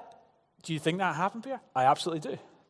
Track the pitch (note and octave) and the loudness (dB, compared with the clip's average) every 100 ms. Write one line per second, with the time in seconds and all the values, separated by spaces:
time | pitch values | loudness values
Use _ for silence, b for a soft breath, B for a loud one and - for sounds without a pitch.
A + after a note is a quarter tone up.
0 | - - _ _ _ _ - D#3+ D#3+ F3+ | -4 -20 _ _ _ _ -6 -2 0 0
1 | F#3 D3+ F#3+ A#3 C4 C4 - - C3 E3 | -2 0 -2 -4 -10 -10 -4 4 6 4
2 | - E3 G3 - - _ _ | 0 -4 -6 -10 -14 _ _